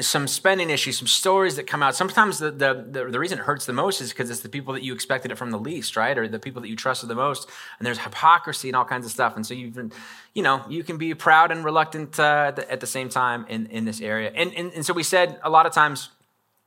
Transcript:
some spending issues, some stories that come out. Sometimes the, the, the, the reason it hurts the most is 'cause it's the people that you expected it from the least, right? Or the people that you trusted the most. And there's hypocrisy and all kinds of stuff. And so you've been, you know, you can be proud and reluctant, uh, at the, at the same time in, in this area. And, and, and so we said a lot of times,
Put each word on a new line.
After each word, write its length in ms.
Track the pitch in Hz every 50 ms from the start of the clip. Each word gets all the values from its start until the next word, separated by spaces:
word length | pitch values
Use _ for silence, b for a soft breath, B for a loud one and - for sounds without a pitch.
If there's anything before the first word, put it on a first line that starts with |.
some 280 | 131 - - 151 139 139
spending 420 | 139 - - 185 196 190 175 160
issues, 260 | 147 131 - 135 123
some 120 | - 127 120
stories 480 | - - - 185 190 196 190 185 147
that 100 | 143 135
come 160 | - - 147
out. 140 | 143 135 131
Sometimes 420 | - 185 185 185 240 214 202 170 139
the, 140 | 156 151
the, 340 | 143 135 139 135 131 127 113 135
the, 160 | 139 135 123
the 120 | 127 117 127
reason 220 | 156 180 190 139
it 60 | -
hurts 200 | - 147 139 -
the 60 | -
most 280 | 123 131 165 196 190 -
is 120 | 135 117
'cause 180 | - - 127 117
it's 80 | 117 113
the 100 | - 107
people 260 | 123 139 135 131 135
that 100 | 131 131
you 100 | 131 127
expected 380 | 113 - - 135 131 - 123
it 60 | 117 110
from 120 | 127 120
the 80 | 113 104
least, 380 | 110 143 175 147 113 - -
right? 200 | 113 110 123 143
Or 120 | 123 113 107
the 100 | 107 107
people 240 | - 135 127 127
that 60 | 117 104
you 80 | 110
trusted 320 | 110 - 135 127 - - 117
the 80 | 117
most. 320 | 120 135 143 139 - - B B B B B B B
And 60 | 113
there's 120 | 123 117 107
hypocrisy 720 | - 120 104 - - 160 170 165 - 165 139 - - 131
and 80 | 127
all 80 | 127 123
kinds 200 | - 131 123 120
of 60 | 113
stuff. 240 | 110 - 127 113 113
And 100 | 107 110
so 100 | - 120
you've 200 | 127 123 117 113
been, 160 | 127 120 110 B B B B B B B B
you 120 | B 214 180
know, 180 | 139 135 131 113 110
you 160 | 147 165 165
can 120 | - 170
be 160 | 151 160 165 156
proud 360 | - - 170 156 160 165 165
and 140 | 165 160 160
reluctant, 560 | 151 156 160 156 156 - 156 156 139 - -
uh, 240 | 151 151 147 147 147
at 100 | 143 135
the, 140 | 139 123 -
at 80 | 127 113
the 80 | 123
same 220 | 113 - 135 131 123
time 380 | - 131 127 123 120 117 113 110
in, 180 | 113 113 110
in 180 | 110 113 113 113
this 160 | 110 107 110
area. 300 | 110 107 107 110 110 101
And, 220 | - - 170 180 -
and, 180 | 170 175 180
and 140 | 170 165 147
so 60 | -
we 100 | 175 170
said 380 | 156 - 190 185 180 165 147 -
a 80 | - 156
lot 160 | 160 160 165
of 60 | 175
times, 380 | 175 160 151 147 143 131 - - _ _ _ _ _ _ _ _ _ _ _